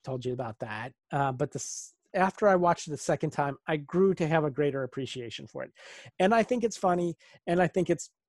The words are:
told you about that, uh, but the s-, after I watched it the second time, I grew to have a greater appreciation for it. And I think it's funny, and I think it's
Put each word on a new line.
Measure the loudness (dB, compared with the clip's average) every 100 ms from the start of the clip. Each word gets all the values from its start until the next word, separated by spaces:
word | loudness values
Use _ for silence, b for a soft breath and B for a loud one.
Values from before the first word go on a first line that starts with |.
told | -8 -6
you | -4
about | -4 -6 -8
that, | -10 -8 -10 -14 _
uh, | -2 -2
but | -2 -4
the | -4
s-, | -8 -10 -14 _ _
after | 0 0 2 4
I | 6
watched | 4 2 -2
it |
the | -6
second | -2 0 0
time, | 0 -2 -4 -4
I | -4
grew | -2 2 4
to | 4 2
have | 2
a | 2
greater | 2 0 0
appreciation | -4 -6 -8 -8 -10 -12 -14
for | -12
it. | -12 B B B B 0
And | 2
I | 4
think | 2 0
it's | 0 0
funny, | 0 2 0 -4 b b 0
and | 2
I | 2
think | 2 0
it's | 0 -4 _